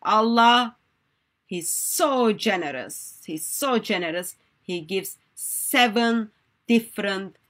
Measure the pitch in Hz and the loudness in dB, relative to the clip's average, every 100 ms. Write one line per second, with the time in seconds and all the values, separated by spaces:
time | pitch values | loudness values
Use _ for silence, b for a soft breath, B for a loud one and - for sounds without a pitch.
0 | - 214 220 233 233 240 240 - _ _ | 0 2 4 6 6 6 2 -6 _ _
1 | _ _ _ _ - 180 160 - - - | _ _ _ _ -10 -8 -6 -4 -4 0
2 | 320 262 233 208 220 190 156 131 98 - | 2 2 2 0 0 -2 -4 -8 -10 -14
3 | - - - 160 - - 277 233 220 190 | -16 -18 -12 -10 -8 -4 0 0 0 -4
4 | 170 170 180 - _ _ - 180 156 190 | -4 -6 -8 -12 _ _ -8 -8 -4 -6
5 | 185 - _ - - - - 269 247 208 | -6 -12 _ -12 -10 -6 -2 2 4 4
6 | 233 233 214 _ _ _ - 233 226 - | 2 0 -2 _ _ _ 2 2 2 -6
7 | 202 190 190 - _ | -4 -4 -8 -14 _